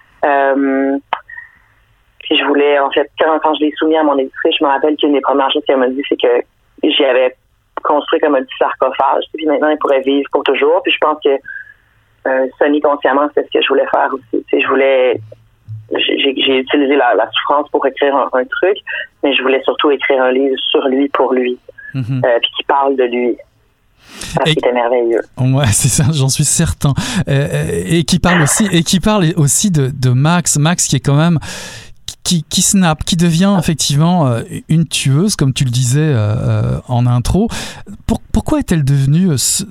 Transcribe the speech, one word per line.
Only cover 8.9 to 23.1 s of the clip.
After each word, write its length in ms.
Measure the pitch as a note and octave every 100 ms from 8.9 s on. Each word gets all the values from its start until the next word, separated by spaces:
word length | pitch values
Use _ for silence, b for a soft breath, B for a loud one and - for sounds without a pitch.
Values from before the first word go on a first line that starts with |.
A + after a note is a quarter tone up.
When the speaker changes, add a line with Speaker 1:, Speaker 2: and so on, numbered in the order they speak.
| - C3+ D3 - -
Speaker 1:
puis 100 | D#3
maintenant 240 | C#3+ D3+
il 80 | D3+
pourrait 240 | D3 C3+
vivre 260 | C3 C#3 C#3
pour 120 | C#3+
toujours. 380 | C#3 C3 C#3 F3
Puis 80 | F#3
je 60 | -
pense 180 | D#3 D3+
que, 60 | D3+ C3+ B B B B B _ _ _ C3+
euh, 200 | C3 C3 -
semi-consciemment, 680 | D3+ D3 D3 C#3+ C#3 C3+ D3 -
c'est 100 | C3+
ce 60 |
que 100 | -
je 60 | -
voulais 180 | C3+ C3+
faire 160 | C3+ C#3+
aussi. 320 | C3 B2+ - -
Tu 80 | C#3+
sais, 40 |
je 60 | C3+
voulais, 520 | C3+ C3+ C3+ B2+ A2+ A2 - _ _ - A2 -
j'ai, 260 | D2+ - -
j'ai, 140 | C#3 C3+
j'ai 220 | C3+ C3
utilisé 380 | C3 D3 C3+ C#3+
la, 180 | B2
la 160 | G#2 A2+
souffrance 380 | - - D3 D3
pour 160 | D3+ C#3
écrire 300 | - C#3+ C#3
un, 120 | A2+
un 120 | B2+ B2+
truc, 320 | - F3+ G#3 - B B _
mais 100 | D3 C3+
je 60 |
voulais 180 | B2+ C3+
surtout 280 | - B2 D#3
écrire 320 | C3+ - C#3
un 80 | B2+
livre 240 | B2+ C#3 C3 -
sur 160 | D#3 C#3
lui, 200 | C3 C#3+
pour 240 | - B2+
lui, 260 | B2+ B2 B2 - B B
Speaker 2:
Mhm. 280 | C3+ A#2 C3+ B2+
Speaker 1:
euh, 140 | A#2+
puis 100 | - -
qui 60 |
parle 320 | - C#3+ C#3 C3+
de 60 |
lui. 340 | B2